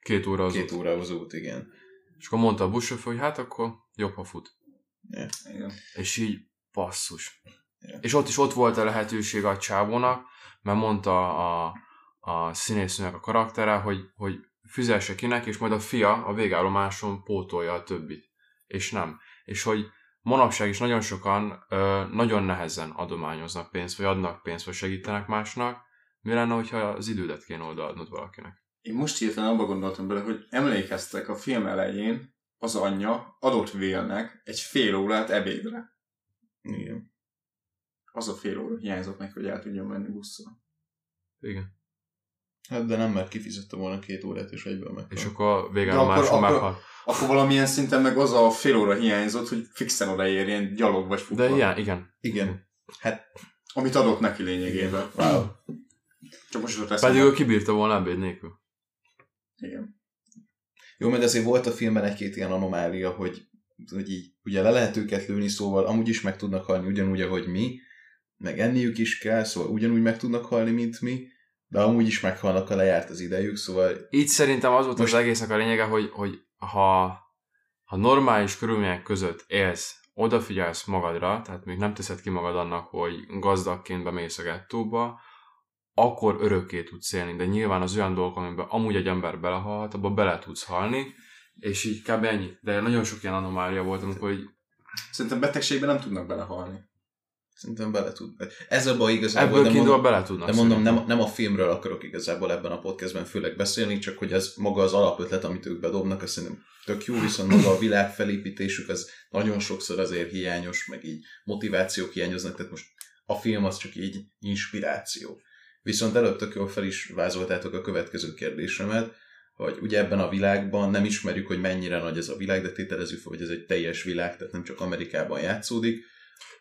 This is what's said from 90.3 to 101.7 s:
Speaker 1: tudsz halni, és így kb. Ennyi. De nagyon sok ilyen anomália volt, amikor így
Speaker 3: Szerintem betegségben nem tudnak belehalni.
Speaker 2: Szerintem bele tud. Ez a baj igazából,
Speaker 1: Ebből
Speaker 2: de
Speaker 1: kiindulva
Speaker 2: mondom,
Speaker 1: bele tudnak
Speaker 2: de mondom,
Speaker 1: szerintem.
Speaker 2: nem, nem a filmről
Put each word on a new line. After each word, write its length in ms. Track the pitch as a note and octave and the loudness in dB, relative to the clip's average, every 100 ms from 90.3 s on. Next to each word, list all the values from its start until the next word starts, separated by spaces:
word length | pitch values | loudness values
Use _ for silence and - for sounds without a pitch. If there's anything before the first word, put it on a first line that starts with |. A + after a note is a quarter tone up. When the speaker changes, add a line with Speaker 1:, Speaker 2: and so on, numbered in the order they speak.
| E2 | 2
Speaker 1:
tudsz 260 | - - | -4 -12
halni, 500 | - F2+ G#2 C3+ C3+ - - - _ _ | -6 -2 -2 -2 -6 -12 -20 -20 _ _
és 260 | G#2 G2+ | -6 -4
így 180 | A2 G#2 | -4 -4
kb. 220 | - A2+ | -2 0
Ennyi. 260 | A2 G2+ F#2 - | 0 -2 -4 -8
De 200 | G#2 G2+ | -4 -2
nagyon 240 | A2+ A#2+ | 2 0
sok 180 | G#2 G2+ | 0 -4
ilyen 120 | G2 | -4
anomália 480 | F#2+ F#2 F#2 F2+ F#2+ | -4 -4 -2 -2 -2
volt, 200 | F#2 F#2+ | -2 -4
amikor 280 | F#2+ G2 G2+ | -4 -4 -4
így 120 | G2 - _ _ _ - - - | -4 -8 _ _ _ -18 -14 -10
Speaker 3:
Szerintem 300 | - A#2 B2 | -6 -4 0
betegségben 480 | C#3 C#3 - C3+ C#3+ | 0 0 0 0 0
nem 120 | C#3 | 0
tudnak 260 | G#2 F#2+ F2 | -2 -8 -6
belehalni. 520 | F#2 F2+ F2+ F#2 F#2+ - _ _ _ _ _ _ | -8 -8 -10 -10 -14 -18 _ _ _ _ _ _
Speaker 2:
Szerintem 380 | - - A2 G#2+ | -18 -12 -6 -4
bele 200 | G#2 - | -2 -2
tud. 180 | - - - - - - | -6 -12 -12 -12 -12 -2
Ez 180 | C3 C3 | 2 2
a 100 | A#2+ | 4
baj 160 | A2+ | 4
igazából, 360 | A2+ G#2+ G#2+ C#3 | 4 2 4 6
Speaker 1:
Ebből 140 | C3+ | 8
Speaker 2:
de 60 | C3 | 8
Speaker 1:
kiindulva 240 | A2+ C#3 C3+ | 8 8 8
Speaker 2:
mondom, 160 | B2+ | 6
Speaker 1:
bele 120 | G2+ | 4
tudnak 240 | F#2 F2+ F2 | 2 -2 2
Speaker 2:
de 60 | |
mondom, 240 | A2+ A#2 A2 | 6 8 8
Speaker 1:
szerintem. 160 | A2 | 6
Speaker 2:
nem, 220 | A#2 A2+ A#2 | 6 4 2
nem 40 | |
a 60 | G#2+ | 2
filmről 440 | - G#2+ G2 F2+ | 0 0 4 4